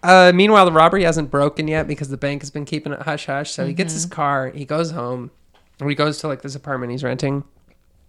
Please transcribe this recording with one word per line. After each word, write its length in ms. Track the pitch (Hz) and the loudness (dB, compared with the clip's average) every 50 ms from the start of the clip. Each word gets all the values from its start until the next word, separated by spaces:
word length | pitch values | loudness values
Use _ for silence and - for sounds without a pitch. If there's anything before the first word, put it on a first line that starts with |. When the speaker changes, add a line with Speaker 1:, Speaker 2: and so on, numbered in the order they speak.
Speaker 1:
uh, 300 | - 180 185 185 180 180 180 | 6 8 8 8 8 8 8
meanwhile, 300 | 180 196 208 220 208 190 | 6 4 6 6 6 6
the 80 | 180 | 6
robbery 300 | 160 160 160 165 - 196 | 6 6 6 6 4 4
hasn't 280 | 185 165 160 165 156 135 | 2 2 0 0 -4 -2
broken 360 | - 143 143 147 143 - 156 | 0 0 0 0 -2 -2 -4
yet 200 | 156 156 156 151 147 | -2 -2 -2 -2 -4
because 200 | 151 - 151 135 | -6 -6 -6 -10
the 80 | 135 | -8
bank 260 | 123 - 139 143 143 | -6 -6 -6 -6 -6
has 80 | - 139 | -10 -10
been 140 | _ 151 147 | _ -10 -10
keeping 280 | 139 - 151 151 156 | -8 -8 -8 -8 -8
it 80 | 143 - | -10 -8
hush 240 | 139 156 151 147 - | -6 -8 -8 -8 -6
hush. 240 | - 139 143 151 - | -6 -6 -6 -6 -8
So 160 | - - - | -6 -6 -6
he 60 | 135 | -6
gets 200 | 170 170 202 165 | -4 -4 -4 -4
his 120 | 160 160 160 | -4 -6 -8
Speaker 2:
Mm-hmm. 80 | 175 - | -8 -6
Speaker 1:
car, 340 | - 147 143 143 135 131 131 - | -4 -2 0 0 -2 -2 -4 -8
he 100 | 147 143 | -12 -8
goes 260 | 135 147 156 170 160 | -6 -2 -2 -2 -4
home, 380 | 151 - 123 123 127 127 120 - _ _ _ _ _ _ _ _ _ _ | -4 -8 -6 -6 -8 -8 -10 -14 _ _ _ _ _ _ _ _ _ _
or 80 | 139 143 | -6 -6
he 60 | 143 | -2
goes 240 | 139 147 151 147 - | 0 0 -2 -2 -4
to, 100 | - 160 | -6 -8
like, 140 | 139 131 | -8 -8
this 120 | - 143 135 | -10 -14 -14
apartment 380 | 139 _ 147 139 127 123 120 | -12 _ -8 -8 -6 -6 -6
he's 100 | 120 135 | -8 -6
renting. 420 | 143 123 123 127 - 139 139 139 139 _ _ _ _ _ _ _ _ _ _ _ _ | -6 -6 -4 -4 -4 -4 -4 -4 -6 _ _ _ _ _ _ _ _ _ _ _ _